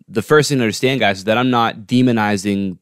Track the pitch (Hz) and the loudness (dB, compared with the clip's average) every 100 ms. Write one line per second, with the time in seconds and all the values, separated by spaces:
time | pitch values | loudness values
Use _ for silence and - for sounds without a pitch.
0 | - 110 - 151 139 139 113 98 131 135 | -10 -8 2 2 2 0 -2 0 -2 0
1 | 104 95 95 110 127 120 113 - 101 123 | 0 -2 -2 0 2 2 0 -2 -2 2
2 | 127 117 104 101 101 98 98 87 | 2 2 0 -2 -2 -2 -4 -8